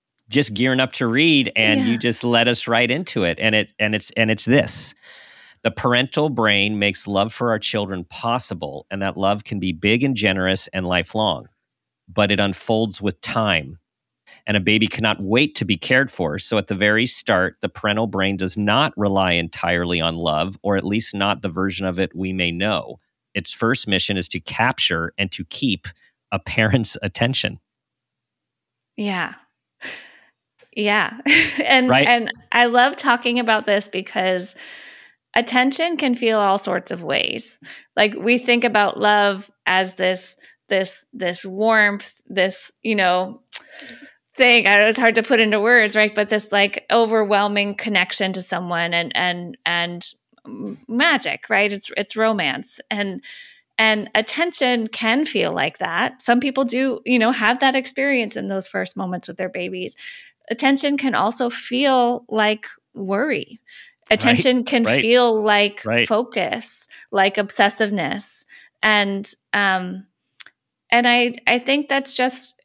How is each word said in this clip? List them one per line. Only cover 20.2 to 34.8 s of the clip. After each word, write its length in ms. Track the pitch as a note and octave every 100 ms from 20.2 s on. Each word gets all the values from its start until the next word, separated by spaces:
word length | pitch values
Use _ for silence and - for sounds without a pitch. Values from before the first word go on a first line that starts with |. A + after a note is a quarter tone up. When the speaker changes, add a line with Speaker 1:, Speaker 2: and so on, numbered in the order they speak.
| E2 D2+ F2 G2
Speaker 1:
or 140 | G2+ G2
at 80 | F#2+
least 280 | G#2 -
not 280 | G2+ G2 G#2
the 60 | G2
version 340 | E2+ F#2+ F2+
of 140 | F#2+ F2
it 180 | F#2 E2+
we 160 | F#2+
may 180 | F#2 F2
know. 480 | E2+ G2+ F#2 A1 - _ _ _
Its 180 | G2+ -
first 340 | - A2+ B2+ G#2
mission 300 | F#2+ - G2
is 120 | F2
to 120 | F2+
capture 720 | - - A#2+ - - E2 E2 -
and 120 | G2
to 120 | -
keep 420 | F2 - C3+ F#2 - - _ _ _
a 60 | G2
parent's 580 | - - A2 B2 A2 -
attention." 580 | G2+ - B2 C3 - - _ _ _ _ _ _ _ _ _ _ _ _ _ -
Speaker 2:
Yeah. 380 | G#3 F#3 E3 - _ _ _ _ - - - - _ _ _ _ _ -
Yeah. 420 | G#3 G#3 F3+ A3+
<laughs> 400 | C#4+ D4 - -
And, 240 | - C4 B3+
Speaker 1:
Right? 180 | G3+ C#3+
Speaker 2:
and 240 | A#3+ A3 - _
I 120 | A#3 A#3+
love 300 | A#3+ B3+ C#4
talking 420 | C#4 B3 A#3+ A#3+
about 260 | A#3 A3
this 240 | - G3+ G3+
because 680 | F#3 F#3 G3+ F#3 F#3 F#3 - - -